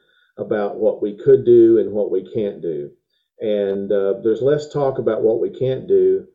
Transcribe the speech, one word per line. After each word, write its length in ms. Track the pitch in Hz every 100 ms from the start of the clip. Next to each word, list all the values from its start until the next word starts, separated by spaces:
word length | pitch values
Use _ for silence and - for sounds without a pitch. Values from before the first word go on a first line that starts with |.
| _ _ _ -
about 400 | 101 107 101 -
what 240 | 104 -
we 160 | 104 101
could 280 | 139 135 117
do 320 | 120 113 113
and 140 | 98
what 200 | 104 90
we 120 | 95 92
can't 280 | 120 101 85
do. 300 | 85 76 71 - _ _ _ -
And, 520 | 113 104 98 98 98
uh, 300 | 101 98 95
there's 180 | 113 107
less 300 | 127 147 -
talk 280 | 147 135 135
about 220 | 110 107
what 200 | 110 117
we 80 | 95
can't 360 | - 127 131 98
do 420 | 98 92 95 -